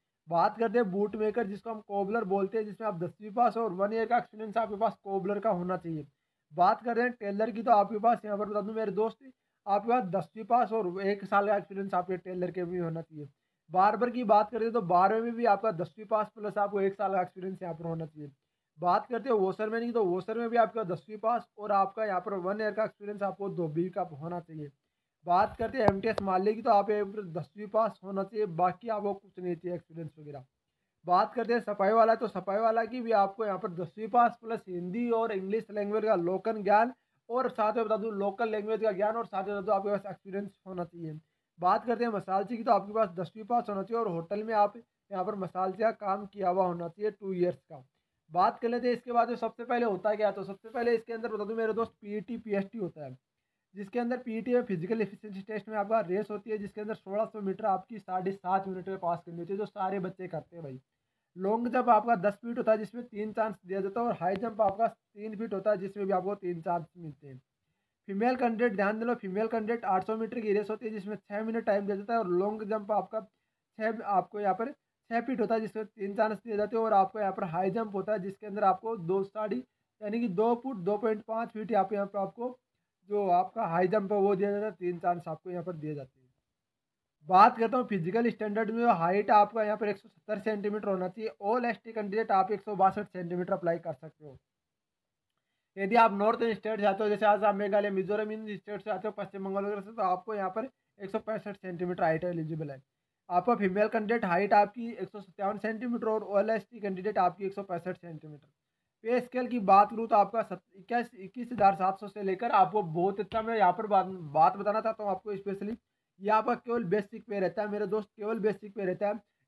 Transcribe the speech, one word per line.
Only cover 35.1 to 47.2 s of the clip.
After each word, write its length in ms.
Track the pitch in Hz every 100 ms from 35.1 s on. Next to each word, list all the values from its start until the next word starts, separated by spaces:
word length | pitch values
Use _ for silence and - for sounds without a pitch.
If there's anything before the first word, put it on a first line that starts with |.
और 200 | 226 226
English 340 | 202 190 220 214
language 340 | 208 202 214
का 100 | 214 220
लोकन 460 | 170 185 220 220
ज्ञान 300 | 196 208 240 254 _ _ -
और 200 | 240 254
साथ 220 | - 214
में 120 | 220
बता 120 | 220 220
दूं 160 | 226
local 360 | 202 196 196 233
language 320 | 214 208 220
का 100 | 220
ज्ञान 240 | 185 208 226
और 100 | 185
साथ 180 | 190
में 100 | 196
बता 60 | 202
दूं 120 | 190
आपके 160 | 196 202
पास 160 | 202 202
experience 520 | 175 196 190 202 - -
होना 180 | 185
चाहिए। 340 | 170 170 165 156 _ _ _ -
बात 260 | 175 202 208
करते 180 | 226
हैं 60 | 233
मसालची 440 | 202 - 190 196 233
की, 80 |
तो 60 | 226
आपके 200 | 208 196
पास 160 | 214 214
दसवीं 340 | 175 175 220 208
पास 220 | 240 233
होना 140 | 202
चाहिए 180 | 196 226
और 80 | 226
होटल 320 | 165 165 202
में 100 | 220 220
आप 200 | 208 233
यहाँ 480 | - _ - 196
पर 100 | 185 208
मसालची 420 | 180 180 190 185
का 120 | 220
काम 320 | 220 202 202 202
किया 220 | 208 185
हुआ 160 | 185 185
होना 220 | 170 170
चाहिए 220 | 165 208
टू 220 | 202